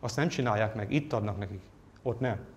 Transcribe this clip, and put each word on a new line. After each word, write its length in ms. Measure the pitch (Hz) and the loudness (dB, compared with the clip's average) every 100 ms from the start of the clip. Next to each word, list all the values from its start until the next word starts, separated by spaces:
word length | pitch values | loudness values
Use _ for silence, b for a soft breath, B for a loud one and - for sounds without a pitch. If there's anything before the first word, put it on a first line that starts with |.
Azt 160 | 123 127 | -4 0
nem 120 | 160 | 0
csinálják 460 | - 123 104 107 | 2 2 4 2
meg, 180 | 110 104 | 0 0
itt 200 | 143 147 | 0 2
adnak 260 | 117 104 98 | 0 0 -4
nekik. 220 | 98 95 - - - - | -6 -8 -14 -20 -20 -8
Ott 180 | 127 113 | -4 0
nem. 180 | 127 110 - | 0 0 -6